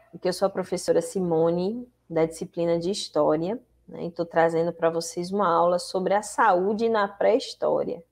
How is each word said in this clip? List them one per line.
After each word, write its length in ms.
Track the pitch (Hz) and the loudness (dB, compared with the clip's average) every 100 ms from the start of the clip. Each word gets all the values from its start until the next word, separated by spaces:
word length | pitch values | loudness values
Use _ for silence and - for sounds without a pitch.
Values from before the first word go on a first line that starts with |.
| _ | _
Aqui 140 | 170 185 | -6 -4
eu 60 | |
sou 120 | 175 190 | 0 -2
a 40 | |
professora 520 | 190 185 175 - 165 | -2 -4 -4 0 0
Simone, 880 | 165 196 180 160 165 175 185 240 247 _ - | 0 -2 0 2 2 2 -2 -6 -10 _ -6
da 160 | 160 160 | 0 0
disciplina 520 | 165 180 175 170 170 | -2 -10 -4 0 0
de 140 | 170 | 0
História, 680 | 208 - 151 151 156 175 247 _ _ - | -4 -4 0 2 2 -2 -6 _ _ -20
né, 200 | - 165 | -12 -10
e 40 | |
tô 140 | 170 170 | -6 -2
trazendo 480 | 170 165 165 170 | 2 2 2 -2
pra 160 | 170 165 | 0 0
vocês 420 | 165 170 175 180 | 0 -6 -8 -4
uma 160 | 202 180 | -2 2
aula 320 | 165 175 180 | 4 4 2
sobre 340 | - 190 185 | -2 -4 0
a 80 | 202 | -2
saúde 680 | 214 - 226 180 190 214 226 | -2 2 4 4 2 0 0
na 180 | 214 202 | 2 0
pré-história, 960 | - 190 247 - - 156 151 165 165 - | 0 2 2 0 -4 0 0 -2 -8 -12